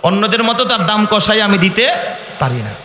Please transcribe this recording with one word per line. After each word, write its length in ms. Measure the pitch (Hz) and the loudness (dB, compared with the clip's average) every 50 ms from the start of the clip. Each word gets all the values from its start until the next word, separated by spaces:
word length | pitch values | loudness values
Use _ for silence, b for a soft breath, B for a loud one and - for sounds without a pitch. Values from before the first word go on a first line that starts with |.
| - | 2
অন্যদের 400 | 165 190 202 208 214 185 226 - | 2 2 2 0 0 0 0 0
মতো 220 | 226 233 226 254 | 0 0 0 0
তার 200 | - 247 220 185 | 0 0 0 0
দাম 160 | 170 214 214 214 208 | 0 0 0 2 2
কষাই 320 | 214 208 180 - 214 214 | 2 2 2 2 2 2
আমি 160 | 214 202 202 190 | 4 2 2 2
দিতে 280 | 170 190 - - 233 285 349 - - - - - - - - - | 2 2 2 2 0 0 0 -2 -4 -6 -8 -10 -12 -16 -6 -4
পারি 200 | 147 131 123 123 | -2 -2 -2 -4
না। 120 | 110 107 101 - - | -6 -8 -10 -12 -16